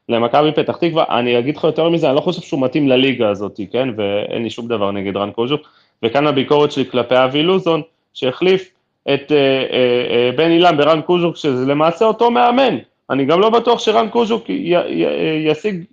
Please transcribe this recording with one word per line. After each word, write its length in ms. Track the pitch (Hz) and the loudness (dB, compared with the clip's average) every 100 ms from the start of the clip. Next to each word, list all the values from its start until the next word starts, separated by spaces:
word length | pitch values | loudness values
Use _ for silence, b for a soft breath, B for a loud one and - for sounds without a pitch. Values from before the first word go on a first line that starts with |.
| - | -4
למכבי 420 | 117 117 143 151 | -2 2 2 2
פתח 260 | 151 120 113 | 0 -4 -2
תקווה, 420 | 170 156 - 113 | -2 0 0 0
אני 200 | 123 120 | 0 0
אגיד 180 | 127 151 | -2 -2
לך 60 | |
יותר 260 | 165 156 165 | -2 0 0
מזה, 180 | 170 147 | 0 2
אני 80 | 143 | 0
לא 60 | |
חושב 200 | 175 170 | -2 -6
שהוא 200 | - 151 | -6 -4
מתאים 260 | 131 165 139 | -2 0 2
לליגה 420 | 127 135 120 107 | 2 2 0 -2
הזאת, 300 | 98 101 - 95 | -2 -6 -10 -6
כן, 180 | 117 131 107 | -4 -4 -4
ואין 460 | 101 104 - 113 | -4 -4 -4 -6
לי 60 | 113 | -6
שום 180 | - 117 | -8 -6
דבר 240 | 113 101 | -2 -2
נגד 260 | 101 98 98 | -2 -6 -4
רן 140 | 101 | -4
קוז'וק, 300 | 107 123 147 b b b _ 113 | -4 -4 -4 b b b _ -2
וכאן 220 | 143 151 | 0 0
הביקורת 440 | 135 127 147 147 | 0 2 2 2
שלי 140 | 139 127 | -2 -2
כלפי 240 | 123 117 127 | -2 0 2
אבי 200 | 131 143 | 2 0
לוזון, 380 | 165 190 180 160 151 _ _ | 0 0 0 -2 -4 _ _
שהחליף 560 | - 127 - 180 185 - _ _ _ - | -6 -6 0 2 2 -2 _ _ _ -4
את, 180 | 139 143 | -4 0
אה, 60 | 147 | 2
אה, 300 | 135 135 127 127 123 123 - | 4 2 0 0 2 2 0
אה, 220 | 120 123 127 | 0 0 2
בן 160 | 165 | 2
אילם 260 | 170 175 151 | 4 4 4
ברן 240 | 147 165 | 2 2
קוז'וק, 340 | - 175 170 - | 0 0 0 -2
שזה 280 | 147 127 131 | -2 -2 0
למעשה 400 | 143 160 165 220 | 2 0 2 0
אותו 260 | 214 233 | 2 0
מאמן, 460 | 240 240 247 262 143 - _ - | 2 2 2 0 -2 -8 _ -6
אני 160 | 135 135 | -2 2
גם 140 | 170 | 2
לא 100 | 220 | 4
בטוח 300 | 226 233 233 | 2 2 0
שרן 300 | 226 220 220 | 2 0 0
קוז'וק 400 | 233 220 226 - | 0 0 -2 -4
י-, 40 | |
י-, 520 | 185 170 175 - 165 160 147 160 156 156 | -6 0 0 0 -2 -2 0 -2 0 0
ישיג 340 | 151 214 180 170 | -2 -4 -6 -10